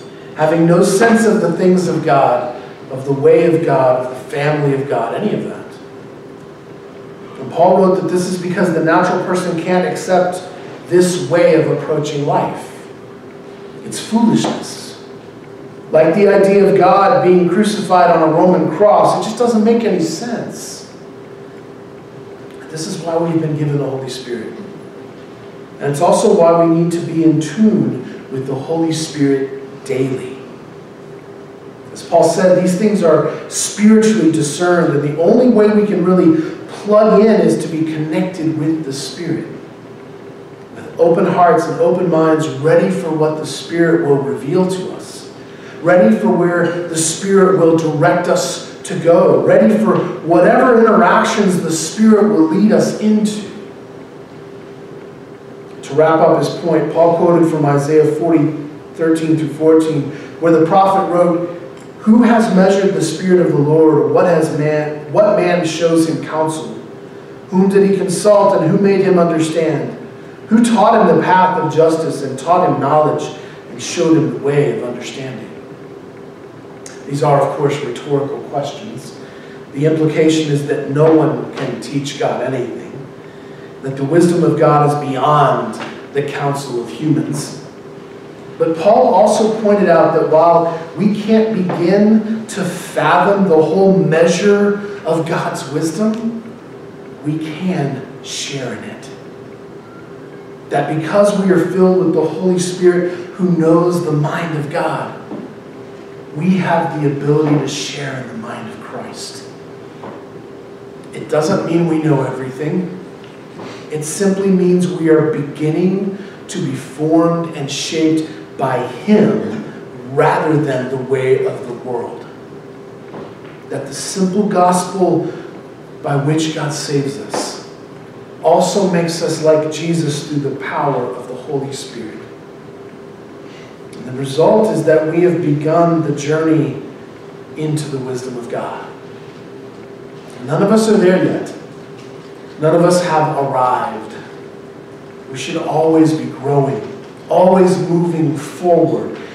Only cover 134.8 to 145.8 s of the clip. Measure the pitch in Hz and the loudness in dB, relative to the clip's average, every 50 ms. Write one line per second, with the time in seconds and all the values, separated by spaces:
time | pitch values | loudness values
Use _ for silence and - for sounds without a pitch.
134.8 | 147 160 156 156 156 160 165 170 180 180 170 - 143 147 147 143 - 156 160 170 | 2 2 2 2 2 0 0 2 2 2 2 0 0 0 -2 0 0 0 2 2
135.8 | 170 170 165 160 147 143 139 - - 147 156 160 160 160 156 143 - - - - | 2 2 2 0 0 -2 -4 -4 -2 -2 -2 0 2 2 2 2 0 -2 -4 -8
136.8 | - - - - - - - - - - - - - - - 151 156 156 151 147 | -12 -14 -16 -18 -20 -20 -20 -20 -20 -20 -20 -20 -18 -16 -12 -8 -6 -4 -4 -4
137.8 | - - 135 131 123 131 131 123 127 127 123 120 120 127 123 117 - - - - | -4 -6 -8 -8 -6 -6 -8 -8 -8 -10 -10 -12 -10 -8 -8 -8 -8 -8 -10 -12
138.8 | - - - - - - - - - - - - - - - - - - - - | -14 -16 -18 -18 -18 -18 -18 -18 -18 -18 -18 -18 -18 -18 -18 -18 -18 -18 -18 -18
139.8 | - - - - - - - - - - - - 123 127 147 175 196 202 220 214 | -18 -18 -18 -18 -18 -18 -18 -18 -18 -18 -16 -12 -6 -4 0 0 2 4 4 4
140.8 | - 220 202 185 180 180 185 156 156 139 - - - - - - - - - - | 4 4 4 6 6 6 4 4 2 2 0 -2 -6 -8 -12 -14 -16 -18 -18 -18
141.8 | - - - - - - - - - - - - - - - - 151 160 160 170 | -18 -18 -18 -18 -18 -18 -18 -18 -18 -18 -20 -18 -18 -16 -8 -2 2 2 4 4
142.8 | 175 170 180 180 175 175 160 156 151 147 143 139 139 135 131 127 127 127 127 127 | 4 4 4 2 2 2 0 0 0 0 0 -2 -2 -2 0 0 2 2 0 0
143.8 | - - - - - - - - - - - - - - - - - - - - | -2 -4 -8 -10 -12 -12 -14 -16 -16 -16 -18 -18 -18 -18 -18 -18 -18 -18 -18 -20
144.8 | - - - - - - - - - - 135 135 - - 170 165 165 - 143 156 | -20 -20 -20 -20 -20 -20 -20 -18 -16 -14 -12 -10 -8 -6 -6 -4 -4 0 0 2